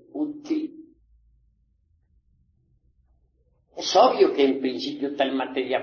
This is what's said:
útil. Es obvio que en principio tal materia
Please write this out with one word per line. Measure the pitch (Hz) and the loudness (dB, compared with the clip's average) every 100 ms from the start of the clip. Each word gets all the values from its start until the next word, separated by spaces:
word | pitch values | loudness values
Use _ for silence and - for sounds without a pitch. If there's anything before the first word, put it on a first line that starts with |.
| - | -14
útil. | - 151 - - 311 - - - _ _ _ _ _ _ _ _ _ _ _ _ _ _ _ _ _ _ _ _ _ _ _ _ _ _ _ _ - | -8 -8 -8 -6 -4 -4 -12 -20 _ _ _ _ _ _ _ _ _ _ _ _ _ _ _ _ _ _ _ _ _ _ _ _ _ _ _ _ -12
Es | - 185 | 0 4
obvio | 247 - 180 | 6 6 2
que | 147 | 4
en | 139 131 | 2 2
principio | 131 127 135 143 143 143 | -2 -4 -8 -6 -6 -2
tal | 131 | -2
materia | 131 131 135 123 127 | -2 -4 -6 -4 -4